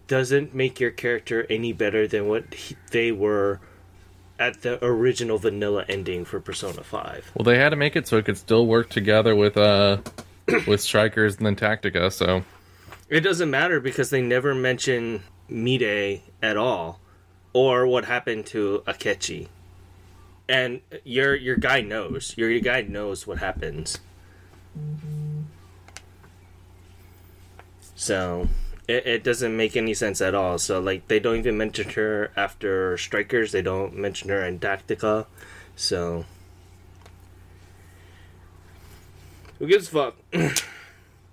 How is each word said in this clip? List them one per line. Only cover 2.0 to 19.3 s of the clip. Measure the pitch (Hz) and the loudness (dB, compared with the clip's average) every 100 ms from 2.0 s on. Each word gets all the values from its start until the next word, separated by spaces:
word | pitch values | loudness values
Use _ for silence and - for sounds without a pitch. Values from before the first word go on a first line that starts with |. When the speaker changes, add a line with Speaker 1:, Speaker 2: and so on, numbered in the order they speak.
| 107 | 2
Speaker 1:
than | 104 101 | 0 0
what | 110 - - | -2 -2 -14
he, | - - - | -16 -16 -4
they | 117 117 | 0 0
were | 107 104 104 101 98 - - - - - - - - | 0 0 2 2 -2 -8 -20 -20 -20 -20 -20 -20 -4
at | 120 120 | -4 -2
the | 120 120 120 | -6 -2 0
original | 117 127 120 120 110 | 2 2 2 0 0
vanilla | 110 101 104 101 90 | 0 0 0 -2 -2
ending | 98 92 90 | -6 -4 -6
for | 85 98 | -6 -8
Persona | - 95 98 82 | -8 -8 -8 -10
five. | - - - - - | -10 -10 -10 -12 -6
Speaker 2:
Well, | - | 2
they | 113 123 | 6 8
had | 143 | 6
to | 151 | 4
make | 147 160 | 2 0
it | - | 2
so | 110 | 2
it | 107 | 2
could | 101 | -4
still | - 113 117 | 4 4 6
work | 117 117 | 4 2
together | - 101 107 110 104 | 0 4 6 6 6
with, | 104 104 | 4 6
uh, | 104 101 101 101 - - - | 6 8 6 4 -2 -14 -18
<clears throat> | - - 233 - | -8 0 0 2
with | 104 | 0
Strikers | - 107 107 113 107 98 | 2 4 4 4 2 2
and | 110 | 0
then | 101 | 0
Tactica, | 107 110 101 90 90 | 0 0 0 0 0
so. | - 90 92 90 - - - - - - | 2 2 2 -2 -14 -20 -20 -20 -20 -2
Speaker 1:
It | 151 | 0
doesn't | 180 170 165 | 2 0 0
matter | 135 170 160 | 0 2 0
because | 127 127 131 | -2 -2 0
they | 135 | 0
never | 123 127 143 | 2 2 2
mention | 131 127 123 - 123 117 110 - - - | 0 0 0 0 0 -2 -6 -10 -20 -10
Mide | 120 120 131 113 104 101 98 - - | -4 0 0 0 0 -2 -4 -10 -4
at | 110 104 | -2 0
all, | 120 101 82 - - - _ _ _ | 0 -2 -6 -12 -20 -20 _ _ _
or | 127 131 123 127 | 2 4 4 4
what | 123 110 | 2 0
happened | 123 - 110 104 | -4 -2 -6 -6
to | 110 101 104 - | -2 0 -2 -4
Akechi. | - 113 98 - | -4 -2 -2 -4